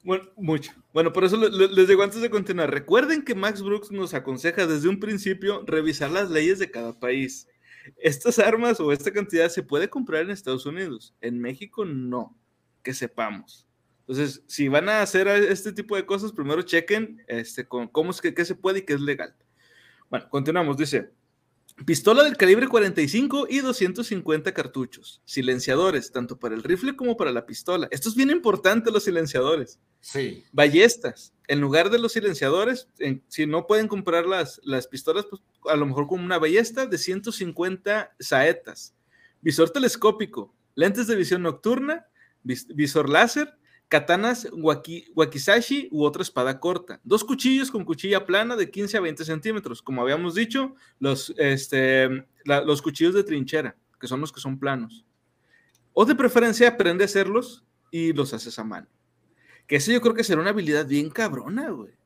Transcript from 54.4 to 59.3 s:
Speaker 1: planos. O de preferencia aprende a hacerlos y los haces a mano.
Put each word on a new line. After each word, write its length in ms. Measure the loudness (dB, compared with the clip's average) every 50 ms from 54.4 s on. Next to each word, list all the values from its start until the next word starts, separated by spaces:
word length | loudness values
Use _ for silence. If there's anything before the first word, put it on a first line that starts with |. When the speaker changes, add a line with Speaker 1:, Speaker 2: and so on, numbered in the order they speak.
| -10 -8 -8 -4
Speaker 1:
planos. 440 | -4 -4 -4 -4 -6 -10 -14 -20 _ _ _ _ _ _ _ _ _ _ _ _ _ _ _ _ _ _ _
O 120 | 2 4
de 80 | 4 4
preferencia 540 | 4 2 4 4 4 4 4 6 6 6 6
aprende 340 | 6 4 0 2 4 2 0
a 20 |
hacerlos 600 | 2 2 0 0 2 0 -2 -2 -2 -16 -20 _ _ _ _ _ _
y 240 | -6 -2 -2 0 0
los 180 | 0 -2 -2 -4
haces 260 | -10 -10 -12 -12 -10
a 40 | -10
mano. 240 | -10 -10 -12 -16 _ _ _ _ _ _ _ _ _